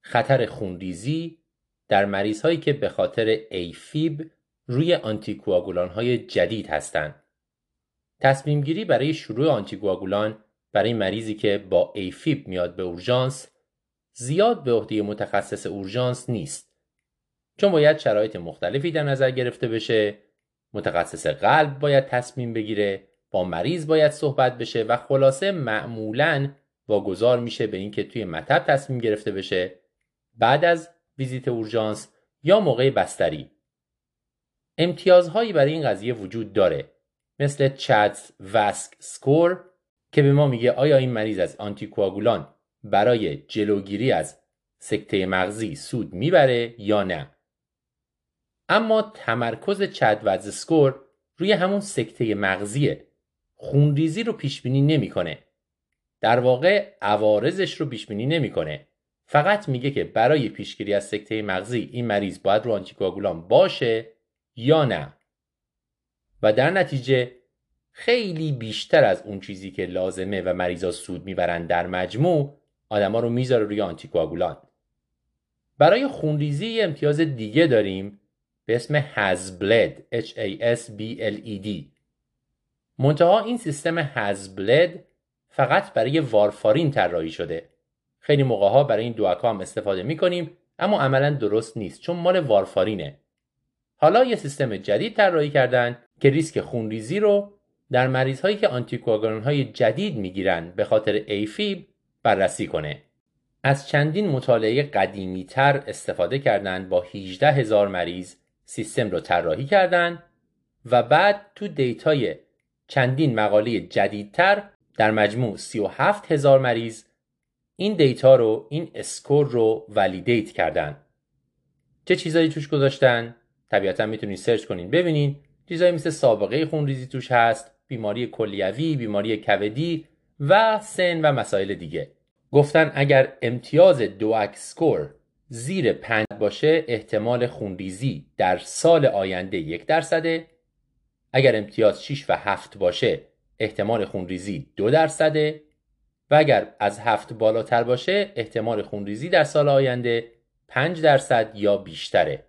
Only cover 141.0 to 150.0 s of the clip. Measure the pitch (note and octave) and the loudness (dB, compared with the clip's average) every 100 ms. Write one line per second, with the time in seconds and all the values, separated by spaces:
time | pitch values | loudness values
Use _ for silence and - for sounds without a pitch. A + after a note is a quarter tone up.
141 | _ _ _ C3 C3 A2 G#2 - G#2+ G2 | _ _ _ 2 4 2 -4 2 2 2
142 | - C#3 - E2+ G2+ F#2+ - G2+ F2+ - | -8 -8 -2 -2 -2 -4 -6 -2 -2 0
143 | A#2 D#2 - _ _ _ A2 - G2+ A2+ | 0 -2 -8 _ _ _ -6 -4 -2 -2
144 | G2 G2 F2+ F#2 G2 G2+ - - G#2 D3+ | -2 -6 -8 -8 -8 -10 -10 -4 2 2
145 | D#3+ - D#3 D3+ D3+ D3+ _ _ _ _ | 2 2 0 2 -2 -4 _ _ _ _
146 | _ _ _ D3 D3+ A2 - _ G2+ G#2 | _ _ _ 4 6 2 0 _ -4 -2
147 | A#2 G#2 - A2+ A2 A2+ A2 A#2+ A#2 B2 | 0 0 -2 0 2 2 0 0 2 -2
148 | - G3 G3+ - A2 A#2 A2 A2 G2+ G#2 | 0 -2 -2 -6 -6 -4 -2 -4 -6 -8
149 | G2+ G#2+ E3+ F3+ D3 D3+ C#3+ C#3 C3+ B2 | -8 -8 0 2 2 2 4 4 2 0